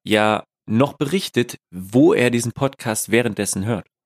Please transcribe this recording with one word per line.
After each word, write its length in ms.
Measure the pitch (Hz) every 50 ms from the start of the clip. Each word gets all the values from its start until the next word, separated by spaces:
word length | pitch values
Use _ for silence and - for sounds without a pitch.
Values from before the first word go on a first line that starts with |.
| -
ja 400 | - 107 104 107 107 107 95 - _ _ _ - -
noch 260 | 107 113 139 143 -
berichtet, 640 | - 151 143 170 196 - - - 120 123 - - - _ _ 85
wo 400 | 90 92 95 107 127 151 175 -
er 180 | - 123 123
diesen 220 | 120 120 117 120 -
Podcast 580 | - 139 131 - - - 123 110 - - -
währenddessen 540 | 110 117 120 117 101 - 101 - - 98 98
hört. 220 | 113 117 92 - _ _ _ _